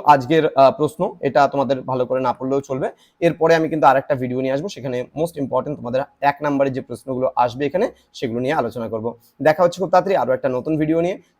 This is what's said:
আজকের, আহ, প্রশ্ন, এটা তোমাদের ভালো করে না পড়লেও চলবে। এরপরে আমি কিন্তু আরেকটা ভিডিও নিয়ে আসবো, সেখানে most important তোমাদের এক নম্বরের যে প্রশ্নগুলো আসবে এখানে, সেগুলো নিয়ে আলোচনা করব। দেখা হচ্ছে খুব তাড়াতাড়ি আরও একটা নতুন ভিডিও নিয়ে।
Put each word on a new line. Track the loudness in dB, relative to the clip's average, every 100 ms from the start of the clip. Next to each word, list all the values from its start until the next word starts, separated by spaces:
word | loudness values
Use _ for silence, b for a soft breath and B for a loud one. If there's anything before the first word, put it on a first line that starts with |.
| 6
আজকের, | 4 6 2 2 4
আহ, | 4
প্রশ্ন, | 4 -4 -2 -6 -4
এটা | 0 2 2
তোমাদের | 2 -2 -2
ভালো | -2 -4 -2
করে | 0
না | -2
পড়লেও | -4 -2 -4
চলবে। | -2 -6 -6 -8 b _
এরপরে | 0 2 4 4
আমি | 2
কিন্তু | 4 4
আরেকটা | 4 2 -2
ভিডিও | -2 -2
নিয়ে | -2
আসবো, | -2 -4
সেখানে | -10 -8 -6 -8 -6
most | -6 -4
important | -4 -4 -4 -8
তোমাদের | -4 -4 -4 _
এক | -2 0
নম্বরের | -2 0 0
যে | -2
প্রশ্নগুলো | -10 -14 -8 -4 -2 0
আসবে | -2 0 -4
এখানে, | -2 -4 b b
সেগুলো | -10 -6 -4
নিয়ে | -2
আলোচনা | -2 -4 -6 -8
করব। | -6 -8 -10 b _
দেখা | 0 4
হচ্ছে | 2 0
খুব | 2
তাড়াতাড়ি | 2 2 0
আরও | 2
একটা | 0 0
নতুন | -2 -2 -2
ভিডিও | 0 0
নিয়ে। | 0 -4 b